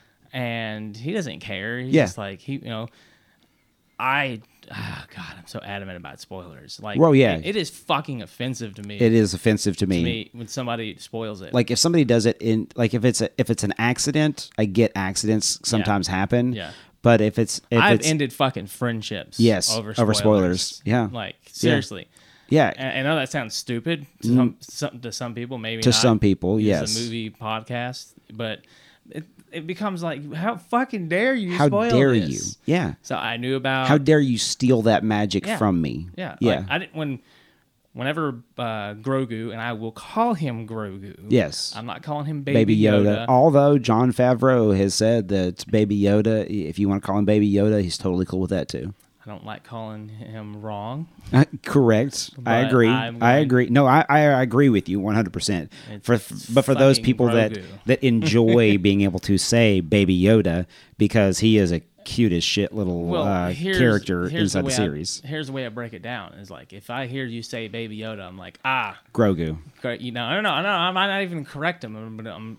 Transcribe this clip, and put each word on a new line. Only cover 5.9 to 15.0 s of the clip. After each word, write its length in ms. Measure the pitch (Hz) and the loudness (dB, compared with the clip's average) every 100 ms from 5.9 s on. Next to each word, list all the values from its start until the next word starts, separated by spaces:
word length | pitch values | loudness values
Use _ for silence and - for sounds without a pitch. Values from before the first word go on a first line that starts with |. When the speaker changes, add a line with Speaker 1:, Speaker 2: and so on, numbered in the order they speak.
| 90 | -14
Speaker 1:
about 240 | 85 - | -16 -18
spoilers. 580 | - 95 90 71 69 - | -16 -16 -16 -20 -20 -14
Like, 200 | 107 107 | -4 2
Speaker 2:
Well, 140 | 160 | 6
yeah. 220 | 135 120 82 | 6 6 2
Speaker 1:
it, 100 | 80 | -4
it 100 | 208 | -4
is 120 | 165 | -6
fucking 540 | - - 151 151 127 | -8 -4 -4 -4 -10
offensive 520 | 104 - 123 123 113 104 | -12 -8 -8 -8 -10 -12
to 60 | |
me. 140 | 101 104 | -10 0
Speaker 2:
It 160 | 117 | 4
is 220 | 113 104 | 6 4
offensive 420 | 90 117 107 104 87 | 2 0 2 0 -2
to 80 | 95 | 0
Speaker 1:
to 0 | |
Speaker 2:
me. 160 | 90 | 2
Speaker 1:
me 260 | 85 110 104 | 0 -4 -8
when 140 | 117 110 | -14 -12
somebody 500 | - 123 117 110 - | -10 -8 -8 -8 -12
spoils 440 | - 113 110 101 | -12 -10 -10 -10
it. 100 | 92 | -4
Speaker 2:
Like, 180 | 123 117 | -2 0
if 60 | 123 | 2
somebody 260 | 165 165 | 2 4
does 200 | 131 117 | 4 4
it 120 | 113 - | 4 0
in, 280 | 110 110 - - | 0 0 -2 -2
like, 180 | 113 | 0
if 100 | 120 | 2
it's 160 | 120 - | 2 2
a, 80 | 107 - | -2 -2
if 120 | 123 | -2
it's 140 | 113 | 0
an 100 | 101 - | -2 -2
accident, 720 | 120 127 - 147 151 139 - - | -2 -2 -2 0 0 -2 -8 -2
I 100 | 107 | 0
get 260 | 95 110 | 2 2
accidents 640 | 98 | 0